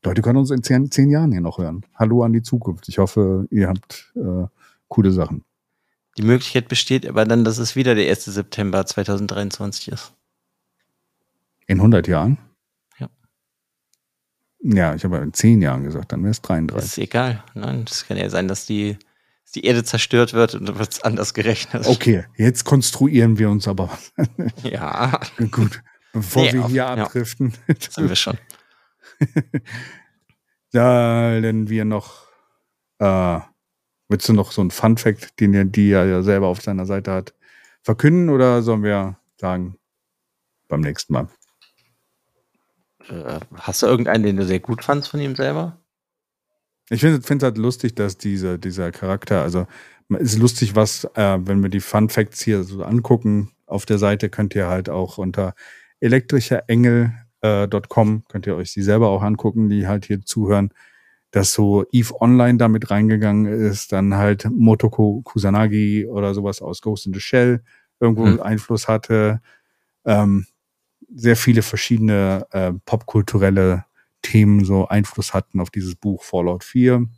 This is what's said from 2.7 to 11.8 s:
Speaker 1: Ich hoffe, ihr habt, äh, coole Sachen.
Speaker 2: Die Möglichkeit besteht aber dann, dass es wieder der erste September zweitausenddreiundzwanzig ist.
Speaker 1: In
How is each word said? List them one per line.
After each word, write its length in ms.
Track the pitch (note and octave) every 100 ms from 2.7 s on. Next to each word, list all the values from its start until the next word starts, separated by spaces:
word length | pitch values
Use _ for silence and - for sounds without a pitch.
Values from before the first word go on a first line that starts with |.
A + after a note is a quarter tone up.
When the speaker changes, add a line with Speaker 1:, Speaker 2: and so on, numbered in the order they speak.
| E2+ -
Speaker 1:
Ich 100 | -
hoffe, 480 | G2 - F#2+ F#2+ -
ihr 160 | G#2+ F#2
habt, 460 | F#2 _ - _ B3
äh, 320 | A2+ F2+ F#2 _ _ _ _
coole 240 | - G2
Sachen. 320 | F#2 D#2 D2+ _ _ _ _ _ _ _ -
Speaker 2:
Die 60 |
Möglichkeit 440 | G#2+ B2+ - B2+ A#2
besteht 400 | - - C3 -
aber 180 | - A2
dann, 180 | A#2
dass 140 | A2+ A2+
es 180 | A#2 B2+
wieder 200 | B2+ A2
der 120 | D#2
erste 240 | G2 -
September 540 | G2+ F#2+ - G2+ F#2+ F#2+
zweitausenddreiundzwanzig 1000 | - G2+ G2 G2+ G2 G2+ - G2+ - -
ist. 240 | A2+ - _ _ _ _ _ _ _ _ _ _ _ _ _ _ _ -
Speaker 1:
In 160 | F#2+